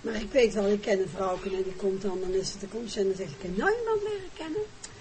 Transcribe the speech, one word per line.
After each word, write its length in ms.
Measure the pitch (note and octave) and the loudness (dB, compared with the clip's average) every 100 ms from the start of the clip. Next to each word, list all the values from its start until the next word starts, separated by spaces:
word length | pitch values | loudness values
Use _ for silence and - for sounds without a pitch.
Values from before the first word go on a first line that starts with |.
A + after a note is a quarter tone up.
Maar 140 | A3+ | -4
ik 180 | A3 A3 | -4 2
weet 220 | C#4 A#3 | 6 6
wel, 120 | G#3 G3+ | 6 4
ik 140 | G#3 | 2
ken 200 | A3+ G3 | 4 2
een 80 | F#3+ | 2
vrouw 300 | - F#3+ F#3 | 0 0 0
en 200 | G3 F#3+ | -2 -2
die 120 | F#3+ - | -2 0
komt 260 | G3+ F#3+ | 0 0
dan, 180 | G3+ F3+ | -2 -2
dan 120 | F#3 | 0
is 180 | F#3+ - | 0 0
het, 100 | - | -6
dan 100 | G3+ | -8
komt 200 | A3 A#3 | -6 -6
ze 100 | A3+ | 0
en 60 | G3 | 0
dan 100 | F#3 | 0
zegt, 140 | F3+ | -4
"Ik 120 | C#3 | -6
heb 140 | F3+ F#3 | -4 0
nou 220 | E4+ A#4 | 2 2
iemand 240 | A4+ A4 | 2 0
leren 280 | G#4 G4+ F#4+ - | 0 -4 -6 -10
kennen. 260 | D#4+ D#4+ G#4+ - - - | -6 -4 -4 -8 -16 -16